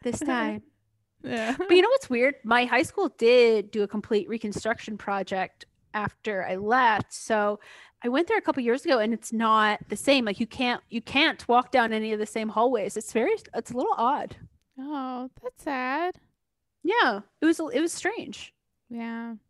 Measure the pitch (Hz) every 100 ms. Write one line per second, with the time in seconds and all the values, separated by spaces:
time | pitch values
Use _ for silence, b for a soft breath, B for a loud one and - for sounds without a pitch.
0 | 240 233 285 247 220 214 - _ _ _
1 | _ _ 254 233 220 269 381 359 415 539
2 | - 240 262 - 220 240 247 247 330 -
3 | 359 - 226 247 233 220 208 220 202 208
4 | - 214 - 226 208 196 220 233 - 208
5 | - 196 185 190 175 - - _ _ 214
6 | 202 - 226 190 - 185 208 254 240 208
7 | - - - 220 208 208 B B B B
8 | 240 262 349 427 - 277 233 254 339 247
9 | 214 226 - 220 226 220 214 208 - 214
10 | - 277 220 190 226 - 247 240 - 226
11 | - 269 311 233 - 240 254 254 226 220
12 | 220 214 208 226 220 214 240 240 202 214
13 | - 220 277 440 - 233 - 240 392 285
14 | 233 285 - - - _ _ - 277 294
15 | 262 254 262 - 494 - 311 262 254 285
16 | 359 - _ _ _ _ _ _ 320 453
17 | 294 202 - - 320 330 311 269 330 -
18 | 359 453 - - - _ _ _ - 233
19 | 233 226 233 220